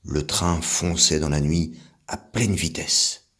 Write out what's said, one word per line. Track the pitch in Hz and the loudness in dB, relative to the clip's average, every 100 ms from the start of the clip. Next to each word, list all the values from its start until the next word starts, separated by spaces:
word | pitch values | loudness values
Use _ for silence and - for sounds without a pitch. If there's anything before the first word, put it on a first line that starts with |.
Le | 76 73 73 | -2 -4 -2
train | - 87 85 | 0 0 0
fonçait | - - 90 85 - 78 | 0 -2 -2 2 2 4
dans | 78 | 2
la | 73 | 2
nuit | 71 85 85 - - _ - | 2 2 0 -6 -20 _ -12
à | - | -12
pleine | - 113 113 | -8 -2 0
vitesse | 95 82 - - - - - _ _ | 0 -2 -4 -2 0 0 -4 _ _